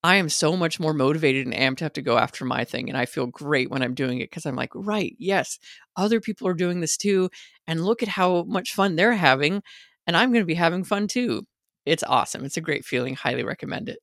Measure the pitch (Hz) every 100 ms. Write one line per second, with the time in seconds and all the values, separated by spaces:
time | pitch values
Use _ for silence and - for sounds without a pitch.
0 | 170 196 165 - 156 180 170 - 156 156
1 | 135 156 151 131 127 - 131 131 156 -
2 | 131 113 117 - 131 123 120 - - 135
3 | 123 - 123 - 143 147 127 135 123 127
4 | 135 127 - - 160 127 123 - 202 208
5 | 180 - 180 196 - - - - _ -
6 | 202 226 - 202 208 170 180 180 160 -
7 | 202 190 185 - - _ - 160 175 226
8 | 214 196 185 175 170 196 - - 196 165
9 | 208 226 160 131 147 196 - - - _
10 | - 170 254 233 180 170 170 180 185 202
11 | 208 247 247 107 - _ _ _ - 160
12 | - 127 - - 135 - 165 143 - 123
13 | 127 131 - 123 - - - 139 139 -